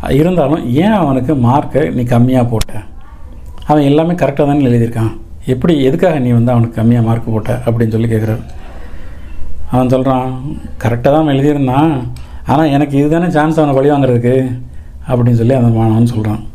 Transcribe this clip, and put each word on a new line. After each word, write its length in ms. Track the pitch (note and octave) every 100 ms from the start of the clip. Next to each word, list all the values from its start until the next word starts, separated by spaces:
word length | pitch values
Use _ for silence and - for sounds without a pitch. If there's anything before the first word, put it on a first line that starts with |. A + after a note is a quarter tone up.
| -
இருந்தாலும் 640 | C#3 D#3+ F3+ C#3 D#3+ D#3+
ஏன் 180 | B2 G3
அவனுக்கு 420 | G#3+ D3+ C3+ B2+ D3
மார்க்கை 580 | A#2 C#3 - C3+ D#3+
நீ 100 | G#3
கம்மியா 400 | A#2+ B2 B2 C3
போட்ட? 300 | A#2+ A2 - - - - - - - - - - -
அவன் 180 | D3+
எல்லாமே 300 | C#3 C#3+ E3
கரெக்டா 320 | F3 C3+ C#3 C#3+
தானே 200 | D3 C3
எழுதியிருக்கான், 460 | A#2+ A#2 A#2 A2 - - - -
எப்படி, 380 | C3 F3 D#3
எதுக்காக 360 | C3 C3+ F#3 D#3
நீ 100 | B2
வந்து 220 | A#2+ A#2
அவனுக்கு 240 | B2 A2+ -
கம்மியா 260 | A2+ A#2+
மார்க் 300 | A2 A#2 A#2+
போட்ட?" 280 | A2 G#2 A#2+ A#2+
அப்படின்னு 260 | A2+ A2+
சொல்லி 160 | A2 A2+
கேக்குறாரு. 340 | A2 G#2+ A2 - - - - - - - - - - - - -
அவன் 160 | B2+ B2+
சொல்றான், 400 | C3 C3 B2+ C3 C3 C#3 D#3 - -
"கரெக்டா 180 | A2+ A#2+
தான் 120 | C3
அவன் 220 | D3 D#3 C3+
எழுதியிருந்தான், 560 | C#3+ C#3+ C3 C3 D#3+ C#3 B2 B2 - - -
ஆனா 180 | C3 D#3+
எனக்கு 320 | C#3 C#3+ C#3
இதுதானே 320 | D3 E3 C#3+
சான்ஸ் 300 | D3 D#3 D#3+
அவனை 160 | D3+ C3+
பழி 140 | C#3+
வாங்குறதுக்கு" 720 | C#3+ C3 A#2+ A#2+ C3 C3 B2 - - - - -
அப்படின்னு 260 | B2 A#2+
சொல்லி 200 | A#2 A#2
அந்த 160 | C3 A#2+
மாணவன் 440 | A2+ A2+ A2+ A#2+ A2
சொல்றான். 280 | G#2+ G#2 -